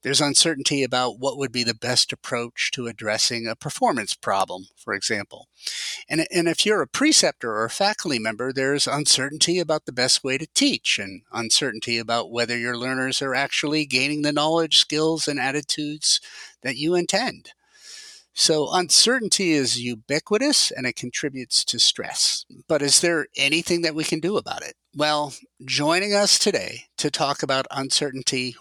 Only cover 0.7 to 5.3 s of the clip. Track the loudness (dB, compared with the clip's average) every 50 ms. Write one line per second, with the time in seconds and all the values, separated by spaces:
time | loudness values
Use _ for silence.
0.7 | 0 0 0 0 2 0 0 0 -2 -2 -4 -4 -2 -2 -4 -4 -2 -2 -2 -2
1.7 | -2 -2 -2 0 2 2 2 0 -2 -12 -8 -6 -4 -4 -4 -6 -6 -4 -4 -4
2.7 | -4 -6 -8 -8 -8 -6 -4 -2 0 0 0 0 0 -2 -4 -6 -6 -6 -8 -8
3.7 | -4 0 0 0 0 0 -2 -6 -6 -6 -2 0 0 0 0 -2 -4 -10 -14 -16
4.7 | _ _ -8 -6 -4 -4 -2 -2 -2 -4 -6 -8